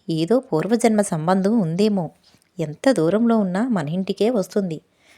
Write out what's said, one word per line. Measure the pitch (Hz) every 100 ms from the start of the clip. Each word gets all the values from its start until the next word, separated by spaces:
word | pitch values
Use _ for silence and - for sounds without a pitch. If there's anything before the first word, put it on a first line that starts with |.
| -
ఏదో | 160 165 -
పూర్వజన్మ | 175 156 185 226 233 214
సంబంధం | 208 165 160 190 190 233
ఉందేమో, | 165 170 214 196 160 - _ _ _ -
ఎంత | 156 151 -
దూరంలో | 240 160 196 233 226
ఉన్నా | 190 185 254
మన | 208 147
ఇంటికే | 170 190 190 208
వస్తుంది." | 247 185 214 190 156 - _ _